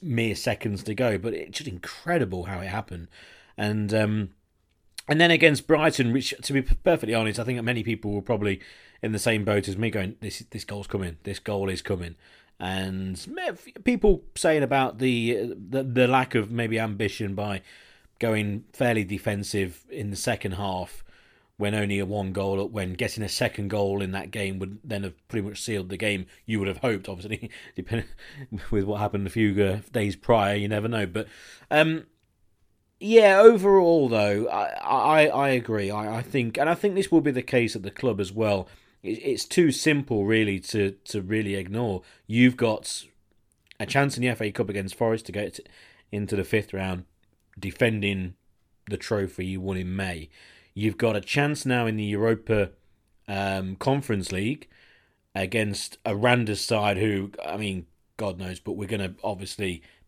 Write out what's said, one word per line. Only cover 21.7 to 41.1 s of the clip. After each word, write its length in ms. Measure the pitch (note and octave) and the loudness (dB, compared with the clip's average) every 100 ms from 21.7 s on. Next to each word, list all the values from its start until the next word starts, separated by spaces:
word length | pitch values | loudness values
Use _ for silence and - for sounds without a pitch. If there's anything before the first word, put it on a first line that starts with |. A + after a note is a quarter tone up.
| G#2+ | 0
only 240 | G2+ G2 | 0 0
a 60 | F#2+ | -2
one 260 | G#2 F#2+ | -4 -4
goal 280 | F#2 G2 G2 | -2 -2 -2
up, 100 | G2+ | -2
when 220 | G#2+ F#2 | -4 -6
getting 280 | F2 A2+ - | -4 -4 -4
a 60 | G#2 | -6
second 400 | - A#2+ - G2+ | -2 -4 -4 -4
goal 340 | G#2 G2+ G2+ | 0 0 0
in 80 | F#2+ | -2
that 220 | F#2+ F#2+ | -6 -8
game 260 | G#2+ G2 F#2+ | -6 -6 -4
would 220 | F#2+ G#2 | -8 -10
then 220 | D3+ G2+ | -8 -6
have 240 | G2 - _ | -6 -10 _
pretty 180 | A2+ G2 | -6 -4
much 160 | G2+ | -6
sealed 280 | - G#2 F2+ | -6 -4 -4
the 60 | F#2+ | -6
game. 300 | A2 G2 F2+ - | -4 -4 -6 -14
You 140 | - A2 | -4 -2
would 80 | G2 | -2
have 120 | F2+ | -2
hoped, 300 | B2+ G#2 F#2+ | -2 -2 -6
obviously, 420 | F#2 G#2 A2 A2+ - | -12 -10 -10 -10 -16
<laughs> 140 | - - | -16 -12
depending 320 | F#2 A#2 - - - D3 C3 G#2 - | -6 -6 -6 -12 -18 -18 -12 -10 -4
with 100 | G#2+ | -2
what 160 | G2 G#2 | 0 -2
happened 300 | G#2 G2+ G2 | -2 -2 -2
a 20 | |
few, 320 | A2+ G#2+ G2 | 2 2 4
uh, 160 | G2 G2+ - | 2 0 -4
days 240 | A#2+ G#2 F2+ | -2 -2 -2
prior, 400 | - A2+ G2+ G#2 | 2 4 4 0
you 100 | G2+ | -2
never 220 | G#2+ A2 | -2 -2
know. 180 | A2+ F#2+ | -2 -4
But, 220 | G2 G#2+ - - - - | -4 -8 -12 -20 -18 0
um, 360 | D3+ D#3+ D#3+ - _ _ _ _ _ _ _ _ - | 2 4 0 -8 _ _ _ _ _ _ _ _ -10
yeah, 380 | G3+ A3+ G#3 F#3+ | 6 10 10 12
overall, 680 | A3+ A3 G3 G3 F3 E3 C3 | 10 10 8 8 8 6 4
though, 400 | A2+ G#2 G2+ - | 4 2 2 0
I, 160 | F#2+ F#2 - | -2 -4 -4
I, 440 | - B2+ C#3 D#3 D3+ | 0 2 6 6 6
I 220 | C3 C#3 | 4 2
agree. 400 | B2+ A#2 G#2+ G2 | 2 0 -2 -2
I, 280 | G#2 G#2+ A2+ | -4 -4 -6
I 40 | |
think, 340 | B2 C#3 A#2 A#2 | -2 -2 -2 0
and 140 | D3+ | 0
I 40 | |
think 200 | E3+ G3+ | 2 0
this 180 | F#3+ - | 0 4
will 80 | E3 | 4
be 120 | D3 | 4
the 100 | B2+ | 0
case 340 | - B2+ A2+ A2 | 0 2 2 -2
at 60 | |
the 80 | F#2+ | -10
club 280 | - C3 G2+ | -4 -4 -2
as 140 | F#2 | -4
well. 360 | G#2 G#2+ G2+ F2+ - _ _ | -2 0 0 -4 -14 _ _
It, 180 | G2 A2 | -8 -6
it's 220 | - B2+ | -4 -4
too 260 | - - E3 | -2 4 4
simple, 540 | B2+ D#3 C#3+ C3+ A2 | 4 2 0 0 0
really, 340 | G2+ A2 G#2 F#2+ | 2 2 2 -2
to, 320 | - A2 G2 | -4 0 0
to 280 | G2 - | -2 -8